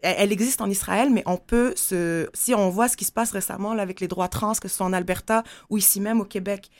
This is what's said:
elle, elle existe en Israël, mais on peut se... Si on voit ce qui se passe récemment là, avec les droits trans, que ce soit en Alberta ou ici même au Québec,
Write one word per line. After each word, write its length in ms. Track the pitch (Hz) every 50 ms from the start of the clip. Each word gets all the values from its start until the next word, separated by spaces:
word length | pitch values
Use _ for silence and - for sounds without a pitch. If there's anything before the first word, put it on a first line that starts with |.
elle, 140 | - 175 -
elle 140 | - 202 202 214
existe 260 | 190 226 262 - -
en 100 | 214 196
Israël, 400 | 196 196 - 202 185 208 262 285
mais 120 | 240 185 -
on 120 | 175 180
peut 360 | 180 - - 233 240 240 262 -
se... 520 | - - - 190 175 170 170 165 165 151 - -
Si 200 | - - 240 254
on 160 | 208 196 185
voit 200 | 180 208 240 247
ce 80 | -
qui 80 | - 202
se 80 | - -
passe 180 | 220 233 -
récemment 420 | - 196 - - - 190 202 214 226
là, 80 | 214
avec 200 | 196 185 185 -
les 80 | 185 170
droits 180 | 180 180 180
trans, 280 | 180 - - 214 208 220
que 120 | - -
ce 80 | 190 -
soit 100 | - 190
en 60 | 185
Alberta 540 | 185 180 180 185 180 - - - 220 226 226 - - - - -
ou 80 | 214
ici 240 | 208 196 - - 196
même 180 | 202 214 226 226
au 60 | 196
Québec, 440 | - - 196 185 202 202 190 - - _